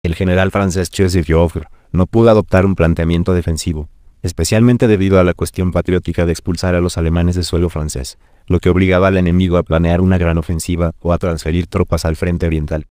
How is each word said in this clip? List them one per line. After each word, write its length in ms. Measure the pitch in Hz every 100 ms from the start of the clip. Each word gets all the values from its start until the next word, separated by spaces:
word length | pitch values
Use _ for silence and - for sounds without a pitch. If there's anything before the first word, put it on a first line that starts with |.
El 120 | 87
general 360 | 80 92 90 95
francés 400 | 101 98 92 87 -
Joseph 300 | 95 90 80
Joffre 380 | 80 85 82 - - _
no 140 | 85 92
pudo 240 | 117 113
adoptar 340 | 110 - 95
un 100 | 98
planteamiento 580 | 92 82 82 82 85 87
defensivo, 560 | 90 87 80 - 78 73 _ - _
especialmente 640 | 92 - 82 110 120 123 120
debido 320 | 104 95 95
a 40 |
la 80 | 90
cuestión 400 | 85 - - 90
patriótica 540 | 87 85 90 85 87 87
de 60 |
expulsar 420 | 82 - 85 92
a 60 | 90
los 180 | 90 -
alemanes 360 | 82 85 87
de 80 | 90
suelo 280 | 87 85 87
francés, 480 | 80 76 65 65 - _ _ -
lo 120 | 90
que 100 | 92
obligaba 400 | 90 92 90 95
al 80 | 95
enemigo 400 | 87 90 92 87
a 60 |
planear 380 | 82 80 85 87
una 160 | 92 92
gran 180 | 85 82
ofensiva 560 | 80 82 - 85 85 -
o 120 | 85
a 60 | 85
transferir 480 | 92 82 80 85 82
tropas 380 | 92 90 82
al 120 | 82 78
frente 300 | 90 85 85
oriental. 400 | 80 76 78 78